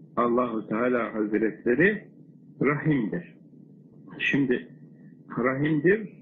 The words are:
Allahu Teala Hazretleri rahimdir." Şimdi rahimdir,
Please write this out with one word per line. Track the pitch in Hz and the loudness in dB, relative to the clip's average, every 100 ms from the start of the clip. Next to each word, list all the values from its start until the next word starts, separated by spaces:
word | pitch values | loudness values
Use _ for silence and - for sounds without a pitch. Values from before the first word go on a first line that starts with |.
| - - | -10 -2
Allahu | 120 120 123 110 98 | 2 2 0 -4 -4
Teala | 107 123 123 110 | -2 0 0 -2
Hazretleri | 107 107 107 110 - 117 127 185 214 - - - - - - | -2 -2 0 0 -2 0 2 2 0 -8 -20 -20 -20 -20 -4
rahimdir." | 123 147 156 143 101 - - - - - - - - - - - | -2 0 0 0 0 -4 -8 -18 -20 -20 -20 -20 -20 -20 -20 -6
Şimdi | - 135 131 120 - - - - - - - - | -2 0 2 0 -4 -18 -20 -20 -20 -20 -10 -2
rahimdir, | 123 135 151 151 156 220 202 - | -2 0 0 2 4 2 0 -14